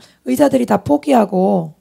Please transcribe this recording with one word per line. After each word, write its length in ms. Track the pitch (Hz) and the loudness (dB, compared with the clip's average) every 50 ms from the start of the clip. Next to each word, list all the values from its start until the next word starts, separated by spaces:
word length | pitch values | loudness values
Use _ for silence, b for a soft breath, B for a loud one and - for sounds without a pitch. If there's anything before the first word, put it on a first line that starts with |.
| b b b b b | b b b b b
의사들이 400 | 254 254 294 294 277 - 254 240 | -4 0 2 2 2 2 0 0
다 160 | - 214 202 - | 0 -2 -2 0
포기하고 880 | - 294 294 - 294 269 233 208 190 196 180 185 202 202 180 165 156 151 _ | -2 -2 -2 0 0 2 2 2 0 -2 -2 0 0 0 -2 -4 -6 -14 _